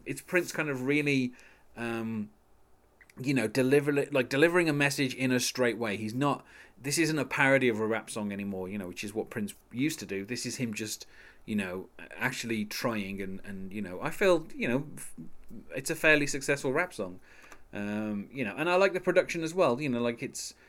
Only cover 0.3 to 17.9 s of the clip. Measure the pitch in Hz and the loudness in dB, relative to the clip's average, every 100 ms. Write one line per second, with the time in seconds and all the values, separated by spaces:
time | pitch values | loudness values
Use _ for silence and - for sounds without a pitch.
0.3 | 180 175 - 151 131 127 147 147 139 123 | 0 0 -2 -2 -2 0 2 4 2 2
1.3 | - - - - 113 117 113 113 113 104 | -4 -20 -20 -18 -8 -6 -4 -4 -4 -6
2.3 | _ _ _ _ _ _ _ - - 131 | _ _ _ _ _ _ _ -20 -8 0
3.3 | 135 110 135 127 143 143 143 135 135 123 | 2 2 2 6 6 4 2 2 0 2
4.3 | 139 165 175 165 143 143 139 135 123 131 | 4 6 6 4 2 2 2 -2 0 2
5.3 | 127 123 - 120 110 117 101 107 120 143 | 2 2 2 2 2 -2 -2 -4 0 0
6.3 | 127 - - - - 127 147 156 156 127 | 0 -6 -20 -20 -12 -2 2 2 2 0
7.3 | - 139 135 127 107 110 110 - 113 104 | 2 6 6 6 2 0 -2 -4 -6 -4
8.3 | 101 101 95 92 104 90 92 104 107 - | -4 -6 -6 -6 -8 -8 -8 -6 -4 -4
9.3 | 120 104 - - 117 147 151 92 98 101 | -4 -6 -8 -10 -2 -2 -2 -6 -6 -4
10.3 | 120 - - 120 104 107 - - - - | -6 -6 -4 -4 -4 -6 -8 -12 -20 -20
11.3 | - - 104 92 92 90 - 87 82 123 | -16 -4 -2 -2 -6 -10 -16 -14 -2 -2
12.3 | 131 117 110 104 - 127 110 95 98 95 | -2 -4 -4 -4 -4 -2 -2 -4 -6 -8
13.3 | 95 - 98 95 107 92 90 143 - 196 | -8 -10 -10 -8 -8 -8 -6 -6 2 4
14.3 | 170 - 294 226 127 151 131 - - - | 4 2 -4 0 0 -2 -10 -12 -12 -10
15.3 | - - - - - - 160 160 151 143 | -10 -10 -14 -10 -6 -4 4 6 6 4
16.3 | 139 135 139 139 139 180 - 92 92 - | 0 0 0 0 0 -2 -4 -8 -8 -16
17.3 | - - - - 101 104 | -20 -20 -20 -12 -6 -4